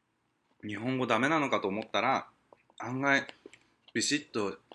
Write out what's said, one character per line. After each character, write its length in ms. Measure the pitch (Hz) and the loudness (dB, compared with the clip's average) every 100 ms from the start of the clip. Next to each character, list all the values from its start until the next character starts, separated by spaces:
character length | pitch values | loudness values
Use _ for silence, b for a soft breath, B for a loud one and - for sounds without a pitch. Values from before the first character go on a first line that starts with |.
| _ _ _ _ _ _ 107 | _ _ _ _ _ _ -10
日 100 | 101 | -6
本 220 | 120 131 | -4 -2
語 80 | 120 | 2
ダ 140 | 113 | 2
メ 100 | 135 | 4
な 100 | 160 | 2
の 100 | 139 | 2
か 100 | 107 | 0
と 60 | 101 | 0
思 140 | 101 | -2
っ 80 | 110 | -2
た 120 | 104 | 0
ら、 260 | 117 120 - _ _ - _ - | 2 0 -2 _ _ -20 _ -12
案 200 | 113 127 | -8 -2
外、 280 | 139 139 - - - - _ _ _ | 2 2 0 -10 -20 -20 _ _ _
ビ 80 | 120 | -2
シ 140 | - 147 | 0 -2
ッ 160 | - | -2
と 260 | 117 98 - - | -4 -4 -4 -14